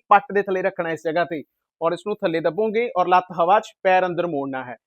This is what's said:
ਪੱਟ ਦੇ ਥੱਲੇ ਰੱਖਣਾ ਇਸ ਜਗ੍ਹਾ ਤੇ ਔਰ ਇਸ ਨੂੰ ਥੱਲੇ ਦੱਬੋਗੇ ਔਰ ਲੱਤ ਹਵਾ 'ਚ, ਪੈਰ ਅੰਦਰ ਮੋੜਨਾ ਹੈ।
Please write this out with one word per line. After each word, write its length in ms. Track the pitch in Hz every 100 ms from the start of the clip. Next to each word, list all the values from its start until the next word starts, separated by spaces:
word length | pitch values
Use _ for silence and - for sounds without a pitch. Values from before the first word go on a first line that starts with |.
| -
ਪੱਟ 240 | 202 -
ਦੇ 100 | 202
ਥੱਲੇ 200 | 196 185
ਰੱਖਣਾ 280 | 185 185 170
ਇਸ 100 | 160 165
ਜਗ੍ਹਾ 180 | 160
ਤੇ 180 | 170 165 - _ _ _
ਔਰ 100 | 160
ਇਸ 80 | 175 208
ਨੂੰ 100 | 208
ਥੱਲੇ 240 | 196 233
ਦੱਬੋਗੇ 500 | 170 156 220 214 240 180
ਔਰ 120 | 180
ਲੱਤ 160 | 180 180 165
ਹਵਾ 180 | 170 208
'ਚ, 120 | - -
ਪੈਰ 240 | 190 185 185
ਅੰਦਰ 200 | 165 175
ਮੋੜਨਾ 380 | 147 139 131
ਹੈ। 120 | 127 113